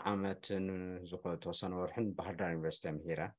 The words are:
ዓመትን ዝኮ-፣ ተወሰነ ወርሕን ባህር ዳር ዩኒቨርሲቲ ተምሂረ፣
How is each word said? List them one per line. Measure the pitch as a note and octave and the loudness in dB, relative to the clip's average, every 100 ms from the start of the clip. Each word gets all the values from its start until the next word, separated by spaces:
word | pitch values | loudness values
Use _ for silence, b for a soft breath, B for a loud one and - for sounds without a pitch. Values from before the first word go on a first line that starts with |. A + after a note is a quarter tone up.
ዓመትን | G2+ G2+ G2 F#2 - F#2+ F#2+ F#2 F2+ F2+ | 4 4 2 0 0 0 2 0 -2 -6
ዝኮ-፣ | E2+ F2 F2+ E2+ | -6 -4 -2 -2
ተወሰነ | F2+ E2+ F#2+ | -2 -2 0
ወርሕን | F2+ F2 A#2+ G#2+ | 0 0 2 0
ባህር | F#2 F#2 E2+ | 0 -2 0
ዳር | F2+ | 2
ዩኒቨርሲቲ | E2 D#2+ - | 2 0 0
ተምሂረ፣ | E2+ D2+ E2 D#2 E2 | -2 -2 0 0 -2